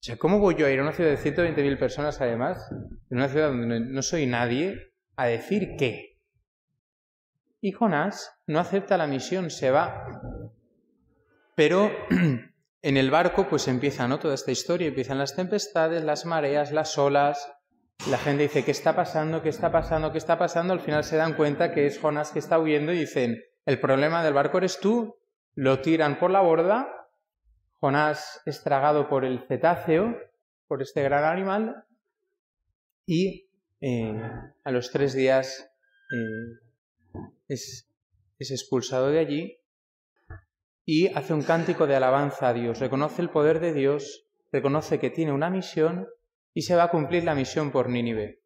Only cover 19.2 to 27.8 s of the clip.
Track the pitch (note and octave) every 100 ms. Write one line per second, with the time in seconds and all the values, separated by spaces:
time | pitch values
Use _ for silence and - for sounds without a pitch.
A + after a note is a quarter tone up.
19.2 | D#3 D#3+ D#3 D3 E3+ E3 D#3+ D#3+ D#3 D#3
20.2 | - E3 F3 E3+ E3+ F#3 - D3+ D3 D#3
21.2 | D#3+ D#3 D3+ C#3+ E3+ - C#3+ C#3 D#3 D3+
22.2 | D3+ - - E3 D#3+ D3 D3+ F3 C#3+ -
23.2 | B2 A2+ - _ - C3 C#3 C3+ D3 E3
24.2 | D#3+ C#3 D3 F#3 F3+ - G3 A#3+ A3 -
25.2 | _ _ _ - C3+ C3 C#3+ D#3+ D3+ C#3+
26.2 | F3 G3 F#3 D#3+ F3 A3 C#4 - - _
27.2 | _ _ _ _ _ _